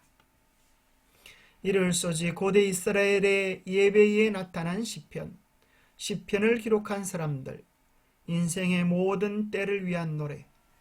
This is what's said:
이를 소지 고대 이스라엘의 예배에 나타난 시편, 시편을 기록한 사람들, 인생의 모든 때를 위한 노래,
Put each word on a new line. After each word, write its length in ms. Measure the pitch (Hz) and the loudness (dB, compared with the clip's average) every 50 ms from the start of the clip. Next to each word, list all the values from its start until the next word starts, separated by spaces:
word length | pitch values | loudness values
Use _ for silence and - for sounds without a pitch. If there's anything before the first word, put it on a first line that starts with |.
| _ _ _ _ _ _ _ _ _ _ _ _ _ _ _ _ _ _ _ _ _ _ _ _ - - - _ _ _ _ _ - | _ _ _ _ _ _ _ _ _ _ _ _ _ _ _ _ _ _ _ _ _ _ _ _ -20 -20 -20 _ _ _ _ _ -4
이를 280 | 190 196 196 180 180 | 0 0 2 2 2
소지 380 | 170 - - 175 160 160 170 175 | 0 0 -2 -2 -4 -2 -4 -4
고대 340 | 170 - 196 196 185 208 202 | -4 -2 0 4 4 4 4
이스라엘의 960 | 196 180 180 - 214 202 202 202 196 202 196 196 196 196 196 196 190 185 - - | 4 0 -2 -2 0 2 2 2 4 2 2 4 2 2 2 0 -2 -4 -8 -6
예배에 640 | 185 185 196 196 202 196 214 208 214 208 208 214 220 | -2 0 4 4 4 6 6 6 6 6 4 2 2
나타난 540 | 202 185 185 180 - 170 165 170 180 214 233 | 0 -4 -8 -8 -8 -6 -6 -4 -4 -6 -6
시편, 520 | 220 - 160 147 _ - - 151 - 180 - _ _ _ _ _ _ _ _ _ _ _ | -8 -10 -14 -14 _ -12 -10 -10 -12 -14 -20 _ _ _ _ _ _ _ _ _ _ _
시편을 600 | - - - 202 - - - 208 202 208 226 240 233 | -12 -10 -8 -8 -8 -6 -2 0 2 4 4 2 2
기록한 440 | 226 233 220 208 214 - 208 202 196 | 2 0 0 0 0 -2 -6 -6 -6
사람들, 600 | 180 - 170 160 151 143 131 135 135 - - - _ _ _ _ _ _ _ _ _ _ _ - | -6 -6 -4 -4 -4 -4 -6 -8 -10 -14 -16 -18 _ _ _ _ _ _ _ _ _ _ _ -8
인생의 560 | - 170 170 170 165 156 190 185 180 180 180 175 | -4 -2 0 0 0 -2 -2 0 0 0 2 2
모든 680 | 175 175 180 185 190 196 185 208 208 202 214 214 208 | 2 2 2 2 0 0 0 -2 -2 -2 -4 -4 -4
때를 380 | - 196 196 190 202 196 185 | -4 -4 -2 -2 -2 -2 -2
위한 320 | 180 175 170 165 160 151 151 | -4 -4 -4 -4 -4 -4 -6
노래, 260 | 147 147 139 117 - _ _ _ _ _ _ _ | -6 -6 -8 -12 -16 _ _ _ _ _ _ _